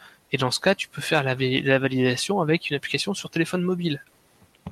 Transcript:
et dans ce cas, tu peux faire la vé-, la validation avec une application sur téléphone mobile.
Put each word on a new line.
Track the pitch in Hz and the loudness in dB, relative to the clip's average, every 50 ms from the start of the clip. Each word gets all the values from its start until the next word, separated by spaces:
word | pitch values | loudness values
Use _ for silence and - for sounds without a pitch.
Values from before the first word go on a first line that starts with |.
| - - - _ _ _ | -20 -20 -20 _ _ _
et | - | -2
dans | 131 131 123 | 0 0 0
ce | - - | 0 2
cas, | - 190 196 | 2 2 2
tu | - - - | 2 -4 -10
peux | - - | -10 -10
faire | - - 165 151 | -4 0 0 0
la | 135 135 127 | 2 0 0
vé-, | 127 135 127 131 135 | 0 0 0 0 0
la | - 135 135 131 | 4 4 4 4
validation | 131 131 131 131 127 127 123 - - - 196 202 | 4 2 2 4 4 2 2 0 -2 -2 0 0
avec | 165 151 160 175 - - | 2 2 0 0 0 -4
une | 143 | -4
application | 143 - - - - - 196 196 | -4 -4 -4 -4 -4 -2 -4 -4
sur | - - - | -6 -8 -6
téléphone | - 170 165 - - 185 | -2 -2 0 0 0 -2
mobile. | 175 180 185 175 175 165 143 139 - _ _ _ _ _ _ _ - _ _ _ _ - | 0 0 -2 0 0 -2 -2 -4 -8 _ _ _ _ _ _ _ -20 _ _ _ _ -16